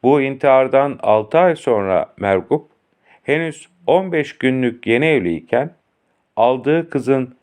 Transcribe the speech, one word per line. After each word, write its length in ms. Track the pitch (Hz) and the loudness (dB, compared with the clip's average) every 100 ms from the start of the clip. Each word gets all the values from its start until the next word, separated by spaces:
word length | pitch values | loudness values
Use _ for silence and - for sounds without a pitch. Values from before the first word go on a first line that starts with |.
Bu 180 | 123 147 | 2 2
intihardan 760 | 135 135 143 131 131 135 143 127 | 0 -2 2 4 4 0 0 -2
altı 340 | - 107 107 160 | 0 0 2 2
ay 180 | 180 156 | 2 0
sonra 580 | - 110 95 90 - - | -2 -2 0 -2 -2 -6
Mergup 520 | 101 95 87 151 - _ _ _ _ _ | -2 -2 0 -6 -6 _ _ _ _ _
henüz 460 | - 151 165 151 - _ - | -4 -4 -4 -10 -20 _ 0
on 240 | 170 190 | 0 2
beş 260 | 165 143 - | -4 -4 -4
günlük 500 | 131 131 123 117 - | -2 0 -2 -4 -2
yeni 180 | 117 160 | 0 2
evliyken 680 | 143 87 80 - 120 151 _ _ _ _ _ _ - | 0 -2 -6 -2 -4 -4 _ _ _ _ _ _ -2
aldığı 540 | 117 127 131 160 165 | 0 0 0 -2 -2
kızın 460 | 139 123 135 123 _ | -6 0 -2 -2 _